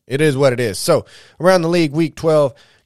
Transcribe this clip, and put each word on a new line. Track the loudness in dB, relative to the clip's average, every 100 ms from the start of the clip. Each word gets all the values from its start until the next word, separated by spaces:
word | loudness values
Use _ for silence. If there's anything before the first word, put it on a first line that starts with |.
| -10
it | -2
is | 0 2
what | 0
it | 0
is. | -4 -4
So | -2 -2 -2 -18 -20 -2
around | 2 2
the | 2
league, | 0 -2
week | -2 -4 -4
twelve, | -2 0 0 -4 _ _